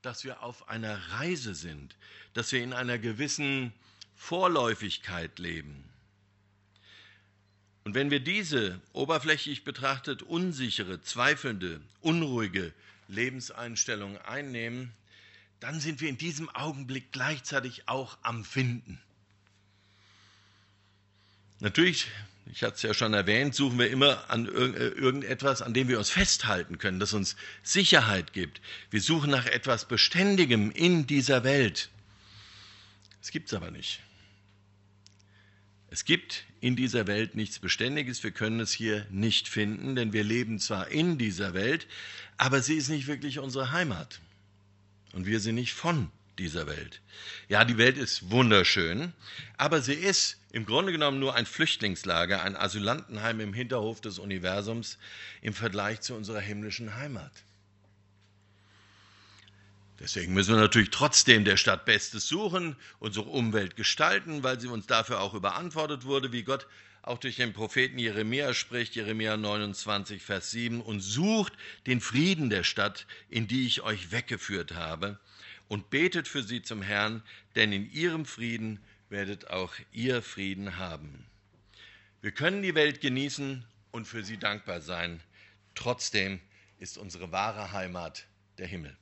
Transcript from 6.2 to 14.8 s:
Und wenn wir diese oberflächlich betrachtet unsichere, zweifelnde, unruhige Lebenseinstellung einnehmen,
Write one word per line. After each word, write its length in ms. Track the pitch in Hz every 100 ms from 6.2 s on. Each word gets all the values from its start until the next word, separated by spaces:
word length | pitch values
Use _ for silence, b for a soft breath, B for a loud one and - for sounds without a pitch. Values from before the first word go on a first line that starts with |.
| _ _ _ _ _ B B B B B B B _ _ _ _
Und 100 | 104
wenn 160 | 107 143
wir 120 | 143
diese 580 | 131 202 175 139 101 90 _
oberflächlich 720 | - 135 156 151 156 - 131 -
betrachtet 580 | 131 135 135 - 131
unsichere, 760 | - 165 185 139 127 98 92 90
zweifelnde, 800 | - - 127 147 135 104 90 78 73 _
unruhige 760 | - 170 151 123 104 95 85 - b b -
Lebenseinstellung 1080 | 98 127 127 117 - 120 110 - 107 101 101
einnehmen, 760 | 104 131 143 120 117 120